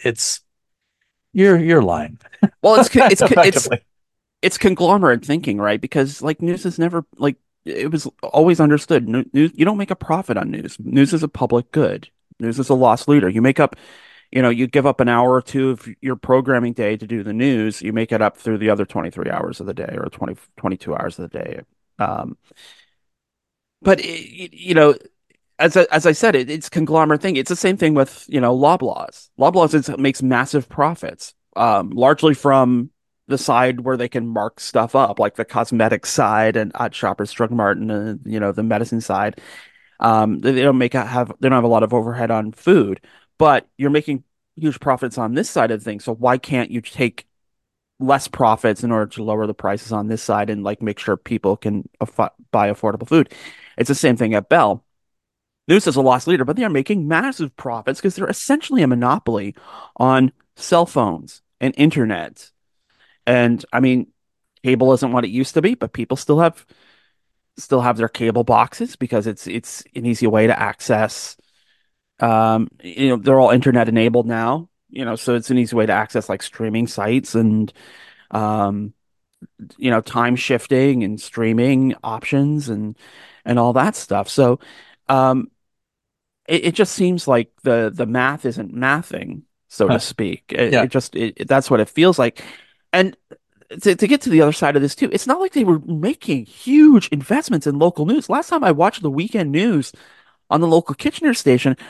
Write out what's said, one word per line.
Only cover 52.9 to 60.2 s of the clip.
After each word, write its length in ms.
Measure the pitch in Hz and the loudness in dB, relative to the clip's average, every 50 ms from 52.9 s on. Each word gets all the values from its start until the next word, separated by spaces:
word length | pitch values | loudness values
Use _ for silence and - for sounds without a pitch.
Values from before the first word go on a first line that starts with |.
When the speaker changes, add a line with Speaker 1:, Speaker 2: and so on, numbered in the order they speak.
| 104 - 117 | -4 -4 -2
Speaker 2:
food? 240 | - 160 165 139 - - - - - - - - - _ | 2 2 2 2 2 -4 -20 -20 -20 -20 -20 -20 -10 _
It's 100 | - 120 | -4 -2
the 80 | 139 139 | -2 -2
same 220 | - - 135 120 | 0 0 0 0
thing 160 | 113 120 110 110 | 0 0 0 0
at 160 | 104 98 - | 0 0 2
Bell. 340 | 156 170 120 104 98 117 _ _ _ _ _ _ _ _ _ _ _ _ _ _ _ _ _ - | 2 2 4 2 0 -4 _ _ _ _ _ _ _ _ _ _ _ _ _ _ _ _ _ 2
News 180 | 170 208 - | 2 2 2
is 80 | 180 127 | 2 0
a 60 | 139 | 2
loss 260 | 131 131 123 127 - | 4 4 2 2 2
leader, 160 | 165 180 131 127 | 0 0 0 0
but 140 | 131 170 | -2 -2
they 80 | 247 240 | -2 -2
are 40 | 208 | -2
making 380 | 151 147 139 - 208 190 147 | -2 -2 -2 -2 -2 -2 -2
massive 480 | 147 165 165 226 214 165 - 160 135 - | -2 -2 -2 -2 -2 -6 -6 -8 -10 -10
profits 460 | - - 131 120 110 104 139 143 - | -10 -10 -8 -8 -6 -4 -6 -4 -2
'cause 140 | - 190 - | -2 -4 -4
they're 120 | - 196 | -4 -6
essentially 560 | - 208 - - - 285 311 - - 269 240 156 | -6 -6 -6 -2 -2 -2 -2 -2 -2 0 2 2
a 40 | |
monopoly 680 | 127 123 120 123 123 139 214 - 123 113 104 98 101 - _ - - - - - - - | 2 2 2 2 0 0 0 -2 -4 -4 -4 -4 -8 -12 _ -20 -20 -20 -20 -20 -12 -4
on 380 | - 123 131 131 131 | 0 2 2 4 4